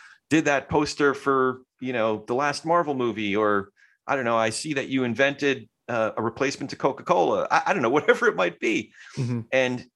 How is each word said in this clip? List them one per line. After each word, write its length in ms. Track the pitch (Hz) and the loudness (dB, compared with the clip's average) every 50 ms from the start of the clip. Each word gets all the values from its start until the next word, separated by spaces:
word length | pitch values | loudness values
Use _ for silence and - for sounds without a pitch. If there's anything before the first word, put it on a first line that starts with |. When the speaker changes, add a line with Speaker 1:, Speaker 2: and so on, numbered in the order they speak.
| - - - _ _ - | -20 -20 -20 _ _ 0
Speaker 1:
did 160 | 151 165 151 | 2 2 4
that 240 | 147 143 135 - - | 2 2 0 0 0
poster 440 | - 147 151 143 - - 147 143 131 | 0 2 2 0 0 2 2 2 2
for, 480 | - - 139 135 131 131 131 127 127 - _ _ - | 0 0 0 2 2 2 0 -2 -4 -10 _ _ -10
you 140 | 131 131 127 | -8 -4 -2
know, 300 | 117 110 113 107 104 107 | 0 0 0 -2 -2 -4
the 60 | - 123 | -4 -2
last 300 | 127 147 147 143 - - | 0 0 -2 -2 -2 0
Marvel 300 | 160 170 175 165 151 143 | 0 2 2 2 0 -2
movie, 400 | 127 123 117 104 110 107 101 98 | -2 -2 -2 -2 -2 -2 -2 0
or 340 | 107 107 104 104 101 98 - _ _ _ _ _ _ - | 2 2 2 2 0 -2 -6 _ _ _ _ _ _ -6
I 80 | - 139 | -4 -2
don't 100 | 139 123 | -2 0
know, 100 | 117 117 | 0 0
I 120 | 113 113 110 | 2 0 0
see 240 | 110 - - 156 143 | -2 -4 -6 -6 -4
that 160 | 135 123 - | -4 -4 -2
you 140 | 135 131 127 | -2 0 0
invented, 640 | 120 113 110 139 139 143 135 143 139 131 127 107 - _ _ _ | 0 2 2 2 0 0 0 0 0 0 -2 -6 -16 _ _ _
uh, 240 | - 120 113 110 104 - | -4 -2 0 0 -2 -2
a 40 | 117 | -2
replacement 480 | 110 110 - - 139 139 - - 139 - | -4 -2 -2 -2 -2 -2 -2 -6 -8 -10
to 40 | - | -6
Coca-Cola." 720 | - - 139 123 - 123 - 175 180 165 143 107 95 - - | -2 -2 -2 -2 -2 -2 0 2 2 2 2 2 0 0 2
I, 120 | - 160 - | 0 0 2
I 60 | - 196 | 0 0
don't 80 | 190 | 2
know, 80 | 123 113 | 2 2
<laughs> 80 | 135 | 2
whatever 300 | 151 147 - 240 - 240 | 2 4 2 2 2 2
it 80 | 220 170 | 0 2
might 240 | 170 185 170 165 - | 2 0 -2 -2 -2
be. 320 | - 226 208 135 107 - _ - - - - | -2 -2 -2 -2 -4 -6 _ -20 -20 -12 -8
Speaker 2:
Mm-hmm. 240 | - 131 120 123 117 113 - - | -6 -4 -4 -4 -4 -4 0 0
Speaker 1:
And, 320 | 131 131 127 127 123 - - _ | 2 2 2 0 -4 -8 -12 _